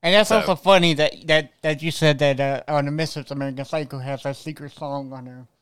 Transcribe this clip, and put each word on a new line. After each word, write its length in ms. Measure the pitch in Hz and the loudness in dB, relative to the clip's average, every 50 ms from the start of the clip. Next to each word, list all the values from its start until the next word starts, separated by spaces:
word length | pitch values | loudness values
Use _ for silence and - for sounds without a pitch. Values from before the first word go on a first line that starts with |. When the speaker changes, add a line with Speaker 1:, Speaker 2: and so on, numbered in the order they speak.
Speaker 1:
And 140 | - 165 185 | 2 4 4
that's 140 | 208 214 - | 4 4 4
Speaker 2:
So 100 | 220 214 | 2 2
Speaker 1:
also 160 | 180 170 180 | 2 0 -2
funny 380 | 147 - 180 190 185 175 170 156 | 0 4 6 6 6 6 4 2
that, 340 | 139 151 147 - - 98 | 2 0 0 0 -6 -2
that, 240 | 160 156 156 151 123 _ _ - | 2 2 2 2 -2 _ _ -2
that 200 | 156 151 139 151 | -2 -2 -2 -4
you 80 | 165 | -6
said 260 | 151 - 160 151 147 135 | -2 2 2 2 4 4
that, 200 | 147 143 139 127 | 2 2 2 2
uh, 240 | 139 135 139 127 - - | 0 -2 -2 -4 -4 -2
on 160 | 151 147 143 | -2 0 0
the 60 | 143 | 0
Misfits, 380 | 147 156 160 156 - 151 135 - | -2 -4 -4 -4 -6 -10 -10 -10
American 360 | 143 139 139 139 131 131 139 | -8 -6 -6 -6 -6 -8 -8
Psycho 340 | - - 156 151 151 151 135 | -6 -6 -6 -6 -6 -10 -10
has 260 | 127 135 139 127 - | -8 -8 -8 -6 -6
a 80 | 143 135 | -8 -8
secret 380 | - - 160 151 - 147 143 | -8 -10 -14 -12 -12 -14 -18
song 400 | - - 156 143 139 143 139 131 | -14 -12 -10 -8 -8 -8 -8 -10
on 140 | 131 131 123 | -14 -16 -16
there. 220 | 127 127 127 123 117 _ _ | -18 -18 -20 -20 _ _ _